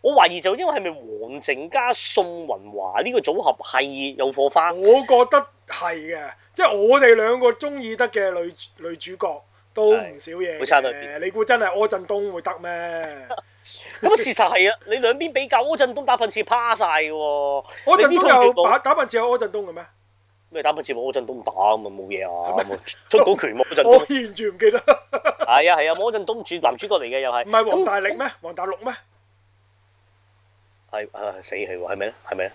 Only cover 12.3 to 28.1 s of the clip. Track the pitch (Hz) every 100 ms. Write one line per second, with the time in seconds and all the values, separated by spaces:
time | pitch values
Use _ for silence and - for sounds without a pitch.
12.3 | 175 175 190 175 175 170 165 160 147 131
13.3 | 240 - _ - - - - - 427 233
14.3 | 220 196 185 190 220 - 226 240 269 330
15.3 | 262 269 247 262 320 269 240 277 247 226
16.3 | 214 214 240 233 220 196 156 156 156 151
17.3 | 147 143 139 - - - 349 285 349 -
18.3 | 262 247 247 - 254 269 311 269 233 240
19.3 | 247 220 208 196 165 170 _ _ _ _
20.3 | _ _ 165 143 151 151 123 127 135 117
21.3 | 127 110 92 101 110 104 98 95 98 92
22.3 | 87 87 92 98 98 - - _ - 269
23.3 | 202 143 110 131 147 147 254 - 277 226
24.3 | 202 214 180 214 233 - 277 _ 262 302
25.3 | - 214 127 160 170 156 170 214 214 190
26.3 | 233 202 175 139 120 202 196 123 131 131
27.3 | 120 120 220 220 330 370 202 196